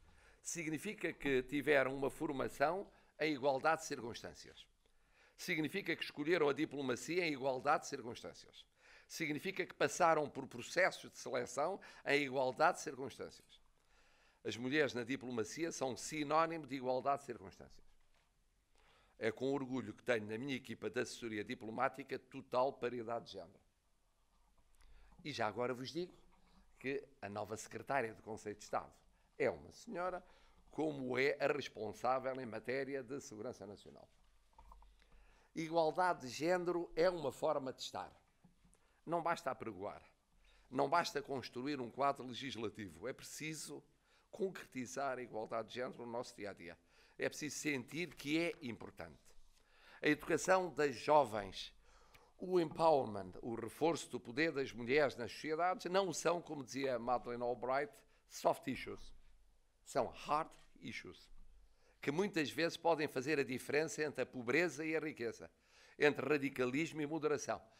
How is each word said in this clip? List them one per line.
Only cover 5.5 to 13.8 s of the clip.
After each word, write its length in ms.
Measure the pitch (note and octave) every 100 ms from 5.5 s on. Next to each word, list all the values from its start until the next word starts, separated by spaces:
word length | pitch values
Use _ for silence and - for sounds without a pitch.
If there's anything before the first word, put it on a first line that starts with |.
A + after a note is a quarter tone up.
| D#3+ D3 G3 E3+ D#3+
que 80 |
escolheram 460 | - - D3 F3 D3
a 40 |
diplomacia 720 | C#3 D#3 C#3+ C3 A#2+ - F3 E3+
em 60 |
igualdade 500 | C#3 C3+ C3 C#3 D#3
de 60 | -
circunstâncias. 760 | C3+ A2+ A2 F2 - - - - _ - - -
Significa 580 | - D#3 D3 F#3+ F#3+ F3
que 80 |
passaram 560 | - D3+ - E3+ D#3 D3
por 180 | C3 C#3
processos 640 | A#2+ - - F3+ - B2
de 80 | -
seleção 640 | - B2 A#2+ - D#3+ G3+ - - B2
em 180 | C#3+
igualdade 540 | C#3 C3+ B2+ A#2+ D#3+ F3+
de 60 |
circunstâncias. 800 | - B2+ C#3 - F2 - - - _ _